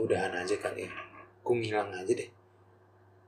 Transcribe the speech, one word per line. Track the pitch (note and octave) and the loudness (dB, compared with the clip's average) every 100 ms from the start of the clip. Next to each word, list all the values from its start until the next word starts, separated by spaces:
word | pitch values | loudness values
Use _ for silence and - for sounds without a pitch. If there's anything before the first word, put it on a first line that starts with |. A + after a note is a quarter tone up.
| A2+ | 2
udahan | F#2+ F#2 F2+ | 2 2 -2
aja | F#2 G2+ | 0 0
kali | F#2 F#2 F#2 | 0 -4 -6
ya. | - - - - - | -8 -12 -16 -20 -12
Gue | - A#2+ | 2 2
ngilang | A2 G#2+ G2+ | 4 0 0
aja | F#2 F#2+ A#2+ | -4 0 2
deh. | - - - - - - - - - - | 0 -10 -20 -20 -20 -20 -20 -20 -20 -20